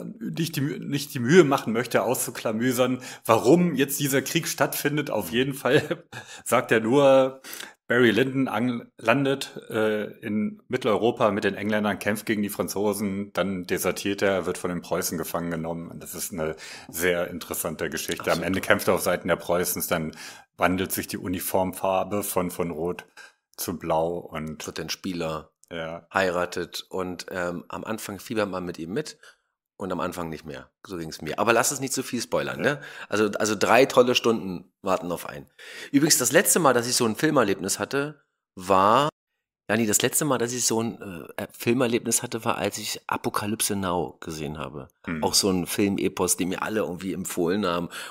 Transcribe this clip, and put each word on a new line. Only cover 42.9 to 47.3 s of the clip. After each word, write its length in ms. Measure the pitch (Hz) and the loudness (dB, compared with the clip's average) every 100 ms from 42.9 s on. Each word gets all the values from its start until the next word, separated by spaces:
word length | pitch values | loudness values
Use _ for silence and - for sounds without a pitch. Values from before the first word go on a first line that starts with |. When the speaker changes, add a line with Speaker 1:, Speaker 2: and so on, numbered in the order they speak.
| - - | -8 -4
Speaker 2:
Apokalypse 680 | - 123 - 104 107 - 101 | -4 -2 -2 -4 -2 -2 -2
Now 420 | 95 87 71 - | 0 0 -2 -6
gesehen 400 | - 78 73 76 | -10 -8 -6 -6
habe. 280 | 67 73 65 _ - | -8 -12 -16 _ -8
Speaker 1:
Hm. 180 | 80 | -2
Speaker 2:
Auch 100 | 95 | 0
so 160 | - 101 | 2 2
ein 160 | 92 82 | 2 0
Filmepos, 720 | - 101 98 95 - 92 - | 0 2 2 -2 0 0 0
den 120 | 90 | -2
mir 120 | 92 | -2
alle 200 | - 107 | -2 -2
irgendwie 320 | 78 87 95 | -2 -4 -6
empfohlen 520 | 82 90 | -6 -4